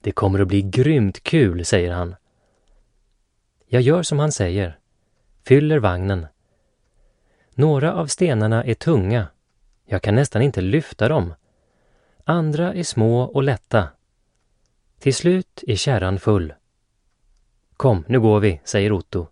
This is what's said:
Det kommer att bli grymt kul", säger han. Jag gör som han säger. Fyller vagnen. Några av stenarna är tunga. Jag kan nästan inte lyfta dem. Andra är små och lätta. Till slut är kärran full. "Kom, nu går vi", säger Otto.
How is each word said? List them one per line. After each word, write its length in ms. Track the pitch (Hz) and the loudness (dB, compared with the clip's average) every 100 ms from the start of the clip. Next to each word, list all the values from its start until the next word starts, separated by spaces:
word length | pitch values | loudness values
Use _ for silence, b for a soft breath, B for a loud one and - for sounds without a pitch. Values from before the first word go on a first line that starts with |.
Det 120 | - | -6
kommer 280 | - 101 95 | -2 0 2
att 80 | 95 | 2
bli 140 | 101 | 0
grymt 600 | 98 92 131 156 101 - | 0 0 2 2 0 -2
kul", 420 | - 160 113 85 | -2 2 2 0
säger 280 | 85 101 87 | 0 0 0
han. 240 | 87 87 90 _ _ _ _ _ _ _ _ _ _ _ _ _ _ _ | -4 -6 -10 _ _ _ _ _ _ _ _ _ _ _ _ _ _ _
Jag 160 | 120 | 0
gör 200 | 123 165 | 2 2
som 160 | 139 147 | 0 -2
han 140 | 151 | -2
säger. 460 | - 92 95 92 80 _ _ _ _ _ _ | -2 -2 -2 -6 -8 _ _ _ _ _ _
Fyller 360 | - 131 151 156 | 4 4 4 0
vagnen. 480 | 107 90 95 95 80 _ _ _ _ _ _ _ _ _ _ _ _ | 0 0 -2 -4 -6 _ _ _ _ _ _ _ _ _ _ _ _
Några 400 | - 147 143 151 | 0 2 2 0
av 120 | 170 156 | -2 -6
stenarna 580 | - 175 117 107 113 | -2 0 2 2 0
är 100 | 123 | 0
tunga. 520 | 113 - 151 92 117 90 _ _ _ _ _ | -2 0 0 2 0 -2 _ _ _ _ _
Jag 180 | _ 95 | _ -4
kan 120 | 110 | 0
nästan 280 | 107 143 107 | 2 2 0
inte 180 | 139 110 | 0 0
lyfta 480 | 92 135 151 - 107 | -2 -2 -4 -2 0
dem. 260 | 156 87 80 _ _ _ _ _ _ _ _ | 0 -4 -10 _ _ _ _ _ _ _ _
Andra 500 | - 170 160 151 175 | -4 -2 0 -2 -4
är 80 | 190 | -4
små 400 | 170 - 110 120 | -6 0 0 0
och 200 | 127 143 | 0 -2
lätta. 460 | 127 107 _ 117 85 _ _ _ _ _ _ _ _ _ _ _ | -2 -4 _ -2 -2 _ _ _ _ _ _ _ _ _ _ _
Till 160 | - | -4
slut 500 | 131 170 185 180 - - | 0 0 0 -2 -14 -6
är 100 | 104 | -4
kärran 420 | - 123 92 95 | 0 -2 0 -2
full. 360 | - 104 78 - _ _ _ _ _ _ _ _ _ _ _ _ | 0 0 -2 -10 _ _ _ _ _ _ _ _ _ _ _ _
"Kom, 280 | 135 101 76 | 0 0 0
nu 120 | 123 | 2
går 200 | 113 104 | 4 4
vi", 200 | 104 80 | 2 -2
säger 280 | - 104 101 | -4 -2 0
Otto. 340 | 101 - 92 80 | -2 -4 -8 -8